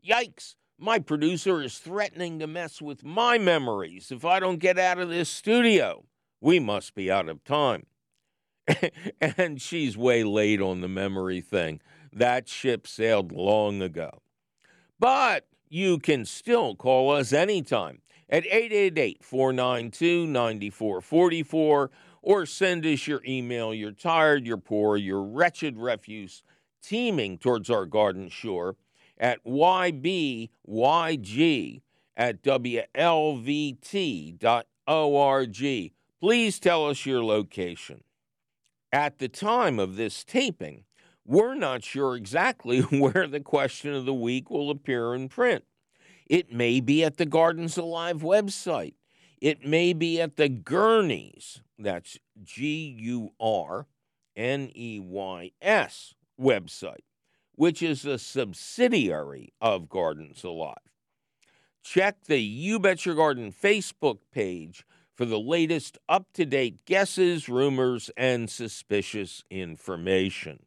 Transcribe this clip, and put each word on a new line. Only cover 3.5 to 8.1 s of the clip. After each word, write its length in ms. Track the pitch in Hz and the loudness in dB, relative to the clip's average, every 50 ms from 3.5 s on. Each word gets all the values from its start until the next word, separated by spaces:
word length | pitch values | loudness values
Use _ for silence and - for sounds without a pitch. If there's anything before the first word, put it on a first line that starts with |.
| 170 156 135 120 110 101 92 80 87 92 - - | 4 4 2 0 -2 -2 -4 -8 -10 -16 -14 -14
if 140 | 131 120 127 | -14 -6 2
I 160 | 165 180 190 | 2 2 4
don't 160 | 185 185 185 | 4 0 -2
get 220 | 165 165 185 180 185 | 2 4 4 4 4
out 200 | 185 180 180 180 | 4 2 2 0
of 120 | 180 175 | -2 -4
this 180 | 165 175 170 - | -2 -4 -4 -4
studio. 800 | - - - 202 220 247 240 233 220 175 131 98 80 50 _ _ _ _ _ _ _ _ | -6 -8 0 4 4 6 6 6 6 6 4 2 -2 -8 _ _ _ _ _ _ _ _
We 180 | - 139 175 180 | 2 4 4 4
must 360 | 139 104 104 98 - - _ | 4 2 -2 -2 -4 -8 _
be 160 | - 95 92 | -6 0 2
out 180 | 92 98 90 80 | 2 2 2 -2
of 160 | 80 73 _ | -6 -12 _
time. 400 | - 143 147 147 131 110 80 - _ _ _ _ _ | -2 0 2 2 2 0 -2 -6 _ _ _ _ _